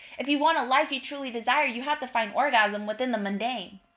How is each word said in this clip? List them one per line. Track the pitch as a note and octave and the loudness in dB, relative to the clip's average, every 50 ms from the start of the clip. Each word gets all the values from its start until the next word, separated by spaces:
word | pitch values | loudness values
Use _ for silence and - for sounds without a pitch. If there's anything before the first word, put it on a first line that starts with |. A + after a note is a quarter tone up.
| - - - - | -20 -16 -10 -6
If | B3 C#4 | -2 0
you | D4 C#4 | 2 4
want | D4 D#4+ D#4+ D4+ | 4 4 4 4
a | B3 | 2
life | B3 C4 C#4+ D#4 D4+ | 4 4 2 4 2
you | C#4+ B3+ | -2 -6
truly | C4 - C#4+ C#4+ C#4 B3+ | -6 -8 -8 -6 -6 -6
desire, | A3+ A#3 A3+ B3+ B3+ D4 D4 | -6 -2 0 2 2 2 2
you | C4 A3+ A#3+ C4 | 0 -2 -4 -2
have | D4 D4+ D4 | -2 -2 -2
to | C4 B3 | -4 -2
find | - A#3 A3 G#3 - | -2 -2 -2 0 0
orgasm | A3+ C4+ D4 B3+ A3+ G#3 G3+ G#3 G#3 G#3 G#3 | 0 0 4 4 4 4 4 2 -2 -4 -6
within | G#3+ G#3+ B3+ B3+ | -4 -2 -2 -2
the | A#3+ G#3+ | -2 -2
mundane. | G3+ G3 G3+ G3 A3 B3 B3+ A3 F3 - G3 - _ _ _ | -2 -2 -2 -2 -2 -4 -4 -6 -8 -10 -14 -20 _ _ _